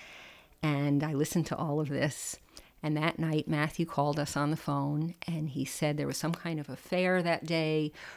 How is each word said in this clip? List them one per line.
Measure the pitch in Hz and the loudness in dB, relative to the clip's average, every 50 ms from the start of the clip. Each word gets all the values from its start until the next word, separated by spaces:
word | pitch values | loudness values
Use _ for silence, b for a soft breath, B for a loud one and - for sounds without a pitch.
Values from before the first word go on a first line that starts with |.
| B B B B B B B B B B B _ | B B B B B B B B B B B _
And | - 151 143 139 143 143 143 143 151 | 0 0 2 2 2 2 2 2 2
I | 156 | 2
listened | 147 135 156 - - 175 151 | 0 0 0 2 2 0 0
to | - - | 0 -2
all | - - 156 143 156 | -2 0 0 0 0
of | 156 131 | 0 0
this. | 139 131 143 151 - - - - - - B B B B B B B B | 0 0 0 0 -2 -4 -8 -8 -10 -10 B B B B B B B B
And | - 151 151 | -2 -2 0
that | 147 156 165 160 - | 2 2 2 2 2
night, | 160 160 151 156 - - | 0 2 2 2 2 2
Matthew | 160 147 151 151 - - 165 | 2 2 2 2 2 -2 -2
called | - - 139 143 147 143 156 | 0 2 2 2 2 2 0
us | 147 - - | -2 0 0
on | 147 147 147 | 0 2 2
the | 160 | 0
phone, | - - 151 143 143 143 147 147 147 160 170 170 - - | 0 0 -2 0 0 0 0 0 0 0 -2 -4 -8 -6
and | - 165 156 156 151 | -4 -4 -2 -4 -4
he | 127 135 135 | -2 -4 -4
said | - - - 160 147 147 | -4 -2 0 0 0 0
there | 147 143 | 0 -2
was | 139 143 - | -2 -2 -2
some | - 160 165 | -2 -2 -2
kind | - - 170 165 151 | -2 -4 -4 -4 -4
of | 147 - | -6 -8
a | 165 | -10
fair | - - - 180 180 185 185 185 180 | -12 -6 -2 0 2 4 4 4 4
that | 170 170 165 - 156 | 4 2 2 0 0
day | 160 170 160 160 156 156 156 151 147 B B B B B | 0 0 2 2 4 4 2 2 0 B B B B B